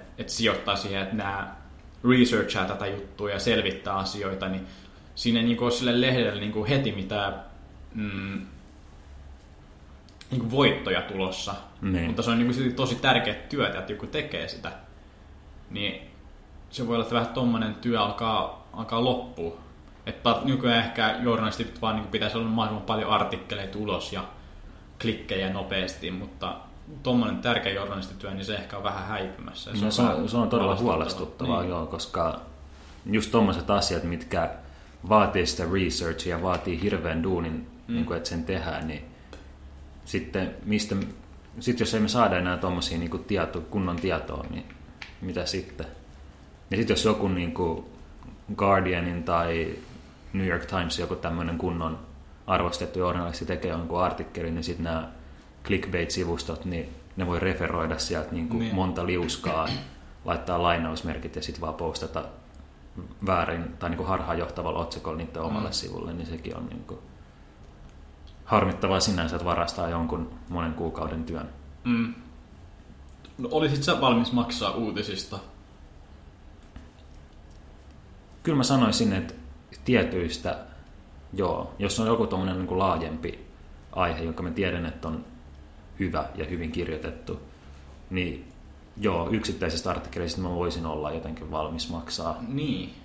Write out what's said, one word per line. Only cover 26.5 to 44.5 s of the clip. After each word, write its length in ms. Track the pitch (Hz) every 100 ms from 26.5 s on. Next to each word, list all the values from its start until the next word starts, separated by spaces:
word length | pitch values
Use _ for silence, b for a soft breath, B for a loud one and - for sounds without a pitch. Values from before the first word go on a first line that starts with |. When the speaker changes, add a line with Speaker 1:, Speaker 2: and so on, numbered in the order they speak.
| - - - - -
Speaker 1:
tommonen 340 | 127 123 107 95
tärkeä 340 | 123 113 98
journalistityö, 580 | 98 98 95 95 95 98
niin 100 | 95
se 100 | 95
ehkä 220 | 104 92 101
on 60 |
vähän 240 | 98 98 98
häipymässä. 640 | 104 95 - - - -
Ja 60 | 101
Speaker 2:
No, 60 | 104
se 120 | 113
Speaker 1:
vähän 140 | 117 80
Speaker 2:
on, 120 | 98
se 80 | 117
on 120 | 107
todella 280 | - 98 98
Speaker 1:
huolestuttavaa. 200 | 120 80
Speaker 2:
huolestuttavaa, 640 | 76 - 80 - - 87
Speaker 1:
Niin. 80 | 90
Speaker 2:
joo, 160 | 87 80
koska 540 | 80 - 92 82 - - - - B B B -
just 240 | 107 107
tommoset 400 | 117 98 87 80
asiat, 320 | 101 - 87
mitkä 480 | 85 82 - 90 80 - B B B B 90
vaatii 380 | 107 98 92 82
sitä 180 | - 85
researchia 640 | 95 87 - 85 82 90 85
ja 60 |
vaatii 380 | 92 90 95 82
hirveän 400 | 104 95 82 80
duunin, 440 | 92 87 80 80 - - -
Speaker 1:
Mm. 60 |
Speaker 2:
niinku, 180 | 117 -
että 160 | 85 -
sen 160 | 85
tehdään, 420 | 80 92 82 78 80
niin 160 | 73 - B B B B - - - - -
sitten 500 | - 95 - 95 92 -
mistä, 320 | 107 104 - 98 - - - - - 117
sit 200 | 123 120
jos 140 | 107
ei 60 | 113
me 80 | 104
saada 300 | 120 104 90
enää 180 | 90 87
tommosia 420 | 92 90 - 85
niinku 200 | 85 82
tieto-, 420 | - 95 80 87
kunnon 360 | 80 104 90 85
tietoa, 480 | 92 78 - 71 71